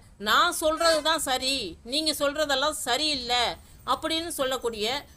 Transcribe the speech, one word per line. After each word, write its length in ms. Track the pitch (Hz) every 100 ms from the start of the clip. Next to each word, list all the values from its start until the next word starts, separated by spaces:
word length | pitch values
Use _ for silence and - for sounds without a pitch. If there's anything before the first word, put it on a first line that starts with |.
| - -
நான் 360 | 208 247 339
சொல்றது 480 | - 311 311 339 320
தான் 180 | 302 320
சரி, 360 | 285 254 262 277 190 160
நீங்க 280 | 233 285 311
சொல்றதெல்லாம் 680 | - 285 285 294 262 294 302 254
சரியில்லை 580 | 254 302 277 240 247 220 165 - - -
அப்படின்னு 420 | 277 320 320 339
சொல்லக்கூடிய, 600 | - 262 254 247 220 214 277 -